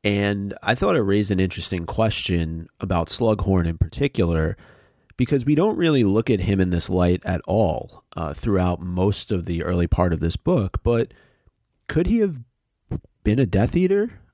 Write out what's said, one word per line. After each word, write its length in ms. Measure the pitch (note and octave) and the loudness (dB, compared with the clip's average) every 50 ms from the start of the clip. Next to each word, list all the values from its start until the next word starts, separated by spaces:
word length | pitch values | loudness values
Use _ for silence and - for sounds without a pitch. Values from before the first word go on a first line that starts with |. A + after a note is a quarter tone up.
| - | 0
And 500 | G#2 G2+ G2+ G2+ G2+ G2+ G2+ G2 G2+ - - | 0 0 0 0 0 -2 -2 -4 -8 -8 -6
I 140 | - - A#2 | -4 -4 -2
thought 200 | B2+ G3 G#3 F3+ | 0 0 0 2
it 60 | C#3+ | 2
raised 300 | G#2 G2 G2 G#2 G#2 F#2+ | 2 2 2 0 2 0
an 80 | G2+ F2+ | 0 0
interesting 460 | F#2+ F2+ - - E2 - F#2+ F2+ E2+ | 0 0 -2 -6 -6 -6 -6 -6 -6
question 800 | - - - A2 A#2 - - - - F2+ E2+ E2 D#2+ E2 E2 E2 - _ _ | -6 -2 0 0 0 0 -4 -4 -2 -2 -2 -2 -2 -6 -8 -10 -14 _ _
about 280 | - F#2 F#2 E2+ E2+ | -6 -2 -2 -2 -2
Slughorn 580 | - - - B2 A2 G#2+ G2+ - F#2+ F#2+ F#2 E2+ | -2 -4 0 0 0 2 0 2 2 2 2 2
in 100 | E2 E2 | 0 0
particular, 760 | - - - - - C#3 C#3 - - F#2 E2+ E2+ D#2+ D#2+ D#2+ G2+ - - - - _ _ _ _ _ _ _ - | 0 -2 -2 0 -4 -4 -2 0 0 0 2 2 0 0 -2 -4 -8 -16 -20 -20 _ _ _ _ _ _ _ -4
because 280 | - B2 - C#3+ C3+ A#2+ | -4 -2 0 0 0 2
we 100 | C#3 D3+ | 2 2
don't 200 | C#3+ F3+ A3 - | 2 2 0 0
really 280 | - F3 D#3+ D3+ C3 A2+ | 0 2 2 4 4 4
look 260 | G2 G2 A2+ A2+ - | 4 2 2 2 2
at 100 | A#2 F#2+ | 0 0
him 180 | F#2 G2+ G2+ F#2+ | 2 0 2 2
in 80 | F#2 F2+ | 2 2
this 200 | F2+ E2+ - - | 0 -2 -2 0
light 320 | F2+ F#2 F2+ F2 F2+ F2+ - | 0 2 4 2 2 0 0
at 160 | - F2+ D#2+ - | -4 -4 -4 -2
all, 560 | - F#2 G#2+ G#2+ E2 D2 A#1 - - - - _ _ - | -2 0 2 2 0 0 -4 -6 -12 -18 -20 _ _ -10
uh, 180 | E2 E2 D2+ D2+ | -8 -6 -6 -8
throughout 460 | - - A#2 G2+ F#2 F2+ F2+ F2 F2 | -6 -2 0 0 2 2 0 -2 -4
most 520 | F2 F2+ F2 F2+ F#2 G#2 G#2+ - - - | -6 -6 -2 0 0 0 0 -2 -4 -4
of 140 | G#2+ F2+ E2+ | -4 -4 -2
the 180 | - E2+ E2+ D#2 | -4 -4 -4 -2
early 240 | E2+ F2 F2 F2 | -2 0 0 0
part 260 | - - - F2+ F2 E2+ | 0 2 2 2 2 2
of 60 | D#2 | 0
this 180 | E2 E2+ - | -2 -4 -4
book. 400 | - _ D#3+ F#3 C#3 G2 F#2 - - _ | -2 _ 0 0 0 0 -2 -6 -4 _
But 300 | A#2+ A#2+ A#2 A2+ - - _ _ _ _ _ _ _ _ _ _ _ _ _ _ | 0 0 0 -2 -4 -8 _ _ _ _ _ _ _ _ _ _ _ _ _ _
could 200 | - - D#3 F3 | -4 -2 0 2
he 120 | F3+ A3+ A#3 | 2 2 2
have 200 | G#3+ G3 D#3 B2+ A2+ _ _ _ _ _ _ _ _ _ - - _ _ _ _ _ | 2 0 -2 -8 -12 _ _ _ _ _ _ _ _ _ -10 -10 _ _ _ _ _
been 160 | G#2 G#2+ B2+ | 0 2 2
a 60 | C3+ | 2
Death 280 | F2+ G2+ G2 A2 - - | 2 2 2 2 2 2
Eater 460 | E3+ F#3 F3+ G3 G3+ G#3+ A#3+ - - - _ | 2 2 2 2 0 0 -2 -6 -16 -20 _